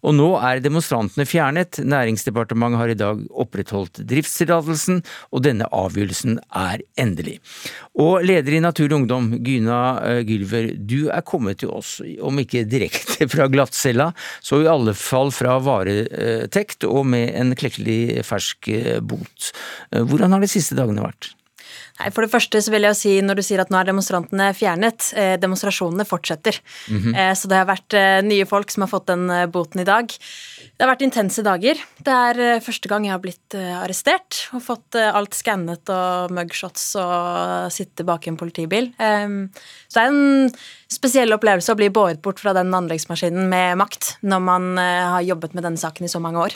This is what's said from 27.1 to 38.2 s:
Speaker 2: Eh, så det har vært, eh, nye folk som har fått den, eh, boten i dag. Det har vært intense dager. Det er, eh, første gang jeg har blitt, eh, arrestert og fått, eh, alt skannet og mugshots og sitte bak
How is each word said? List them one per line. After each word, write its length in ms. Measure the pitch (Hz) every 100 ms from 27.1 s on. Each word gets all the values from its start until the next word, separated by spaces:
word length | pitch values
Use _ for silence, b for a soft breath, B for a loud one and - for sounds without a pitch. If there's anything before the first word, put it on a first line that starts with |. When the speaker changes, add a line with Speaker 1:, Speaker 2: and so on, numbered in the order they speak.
Speaker 2:
Eh, 200 | 123 190
så 140 | 190 196
det 120 | 190
har 60 | 185
vært, 280 | 190 _
eh, 280 | 208 196 190
nye 240 | 202 208 190
folk 260 | 202 208
som 100 | -
har 80 | 190
fått 160 | 190 190
den, 240 | 175 180
eh, 160 | 175 175
boten 340 | 175 156 185
i 40 |
dag. 240 | 180 214 233
Det 720 | - - - - - - _
har 140 | 262 254
vært 80 |
intense 400 | 269 240 196 -
dager. 320 | 208 180 220 311 B B
Det 60 | -
er, 320 | 254 240 240
eh, 200 | 240 233
første 280 | 233 226 190
gang 160 | 208
jeg 80 | 208
har 80 | 185
blitt, 340 | 185 175 _
eh, 320 | 202 185 180 185
arrestert 600 | 285 - 370 _ - -
og 100 | 254
fått, 320 | 247 233 _ 233
eh, 160 | 214
alt 180 | 202 202
skannet 560 | - - 196 170 170 -
og 420 | 185 180 180 180
mugshots 640 | 180 170 - 185 - - 208
og 760 | 180 175 175 175 175 180 180
sitte 320 | - 190 -
bak 220 | 175 170